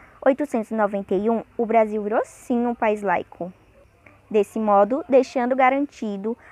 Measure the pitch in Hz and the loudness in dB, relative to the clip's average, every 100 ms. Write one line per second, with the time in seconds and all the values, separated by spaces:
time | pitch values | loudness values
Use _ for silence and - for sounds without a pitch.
0 | - _ 262 277 294 233 214 220 202 208 | -12 _ 0 0 -2 -6 -4 -2 -2 -2
1 | 196 185 208 226 - - 226 226 220 214 | -4 -2 0 -2 -4 -6 0 2 2 -2
2 | 208 233 539 - - 240 240 240 226 208 | -2 -2 -4 -10 -4 -2 -2 -2 -2 -2
3 | 202 175 - - 175 - _ _ _ _ | -2 -2 -4 -12 -14 -14 _ _ _ _
4 | _ _ _ 214 202 226 214 202 202 269 | _ _ _ 0 0 -2 2 4 4 0
5 | - 254 262 269 240 262 254 277 285 - | 2 2 2 -2 -2 2 2 2 -2 -6
6 | 220 202 214 240 - | -10 -6 -8 -8 -14